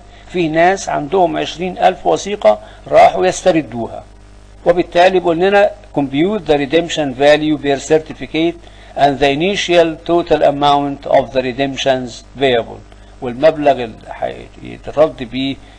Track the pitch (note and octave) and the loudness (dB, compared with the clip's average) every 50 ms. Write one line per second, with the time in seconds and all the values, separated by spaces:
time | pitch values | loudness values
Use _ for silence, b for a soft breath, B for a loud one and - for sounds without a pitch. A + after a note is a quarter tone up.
0 | b b b b b - - F3+ E3+ D#3 D#3 D#3+ E3+ F3+ G3 F#3+ - - D3+ - | b b b b b -8 -4 -2 -2 0 2 2 2 2 2 0 -4 -6 -6 -6
1 | - C#3 E3 F#3+ F3+ E3 D#3 D3+ - F3 - - F#3 F#3 F3+ F3+ - F#3 F#3+ - | -4 -2 0 0 2 0 0 -4 -6 -6 -8 -8 -8 -8 -4 0 0 0 0 0
2 | - F3+ E3 D#3 - G3 G#3 G3+ - G#3+ G#3 B B B B B B - D3 D#3 | -2 -2 -2 -2 -2 -6 -8 0 2 2 2 B B B B B B 0 4 6
3 | F3 - - F#3+ F#3 F#3 E3+ - - F#3 E3+ D#3+ C#3 A#2+ A#2 A#2+ A2+ - - - | 6 6 4 2 0 0 -2 0 0 0 2 2 -2 -4 -8 -10 -10 -10 -12 -14
4 | - - - - - - - - - - - - - F3 F3 F3+ E3 - - E3+ | -18 -18 -20 -20 -20 -20 -20 -20 -20 -20 -20 -4 -2 0 0 0 -2 0 2 2
5 | F3 F#3+ F#3+ F#3 E3+ F3 E3 D#3+ F3+ G3 G3+ G3+ G3 - - - - - - D3 | 4 4 4 2 0 0 0 0 0 2 4 4 4 2 0 -6 -14 -8 -4 -4
6 | C#3+ C3 C3+ C#3+ E3 G3 G#3+ G#3+ D#3+ D3 D3+ C#3+ C#3+ B2+ D3 E3 E3+ E3 - D#3+ | -4 -2 0 0 0 0 0 -2 -2 0 0 0 0 0 0 0 0 0 -4 -4
7 | D3+ C#3 B2 B2 C#3+ D3 D3+ D3+ D3+ D3+ D3+ C3+ B2+ C#3+ C#3 C3 - - D#3 D#3 | -4 -4 -2 2 4 4 4 4 2 0 -2 -2 0 -2 -2 -2 0 0 0 0
8 | D#3 - D3 - C#3 - - D#3 E3 E3+ E3+ - B B B B B B B C3 | 0 -2 -10 -14 -12 -6 -4 -2 -2 -2 -2 -6 B B B B B B B 0
9 | C3+ C#3+ C#3 B2 D3 C#3 C#3 C#3+ E3 G3 G3+ F#3 - - F3 F3 E3 E3 D#3 - | 2 2 2 2 2 0 2 0 0 -2 -2 -2 -2 2 4 4 4 2 0 -6
10 | - - E3+ F3 E3+ E3+ D#3+ D#3 D#3+ D3+ C#3+ C#3+ D3 C#3+ C#3+ C#3+ C#3+ C#3+ C#3 - | -4 0 0 0 2 2 0 2 2 2 2 2 2 2 2 2 0 -2 -6 -8
11 | - - - C3+ B2+ - - C3 B2+ C3 A#2+ B2 C#3 C3+ C3+ B2+ - C3+ C3 B2+ | -2 0 2 2 2 2 -2 -2 -2 -2 -2 -2 -2 -4 -4 -2 -2 0 0 0
12 | B2+ A#2+ A2+ - - - - B2 C3+ C3 B2 A#2 A2 G2+ G#2+ G#2 - - b b | -2 -8 -12 -16 -20 -20 -6 -2 0 2 2 2 0 -4 -10 -16 -20 -20 b b
13 | b b b b C#3 B2 A#2 B2 C#3+ D#3+ D#3 D3+ D3 C#3+ C3+ B2 B2 A2 G2+ - | b b b b -8 -8 -4 2 2 2 2 4 2 2 2 2 -2 -8 -10 -14
14 | - - - - - B1 B1 - - - - - A#1+ A#1+ A#1 - - - - C#3 | -16 -16 -10 -8 -8 -8 -8 -12 -16 -20 -20 -18 -18 -16 -16 -14 -14 -6 0 2
15 | D3+ D#3 C3 - C3 A2+ A#2+ B2+ C3+ C#3 C3+ b b b b | 2 2 0 -4 -12 -8 -6 -6 -4 -4 -6 b b b b